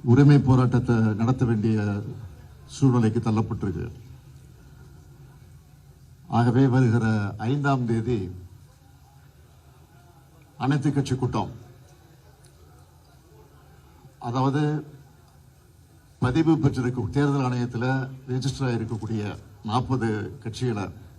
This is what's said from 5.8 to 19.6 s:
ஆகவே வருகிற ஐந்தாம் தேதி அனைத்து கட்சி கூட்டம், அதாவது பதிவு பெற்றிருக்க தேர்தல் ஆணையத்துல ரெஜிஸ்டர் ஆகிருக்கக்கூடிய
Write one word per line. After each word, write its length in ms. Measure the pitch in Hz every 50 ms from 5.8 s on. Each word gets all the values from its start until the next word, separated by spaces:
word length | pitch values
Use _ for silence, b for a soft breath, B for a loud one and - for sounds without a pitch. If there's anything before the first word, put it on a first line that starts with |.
| - - - - - - - _ - - -
ஆகவே 260 | 117 120 120 110 127 139 131 117
வருகிற 320 | 131 131 117 110 120 107 113 110 107 101 98 101 107 107 117
ஐந்தாம் 340 | 143 147 139 143 139 131 123 113
தேதி 280 | 117 117 107 123 123 104 95 90 90 90 - - - - - - - _ - - - - - - _ - - - _ - - - - - _ - - - - _ - - - - - - - - - - - - _ - -
அனைத்து 260 | 127 151 147 - 151 135
கட்சி 240 | 139 131 - 127 - -
கூட்டம், 280 | - - 113 - - - - - - - - - - - - - - - - _ - - _ - - _ - - - - - - _ _ - _ - - - _ - - - - - - - - - - - - - - - - - - _ - 120
அதாவது 340 | 117 131 131 139 131 147 151 151 151 147 - - - - - - - _ - _ _ - - - _ _ _ _ _ - - _ - - _ - - _ -
பதிவு 320 | 127 127 160 160 160 160 135 -
பெற்றிருக்க 420 | 139 - 127 123 123 127 123 107 107 123
தேர்தல் 280 | 143 143 143 139 139 131 123
ஆணையத்துல 420 | 123 123 120 113 - 113 123 127 131 131 131 - - - - -
ரெஜிஸ்டர் 360 | 127 127 127 135 - - 135 127
ஆகிருக்கக்கூடிய 680 | 117 113 110 107 120 107 110 104 113 107 101 101 90 - - - - -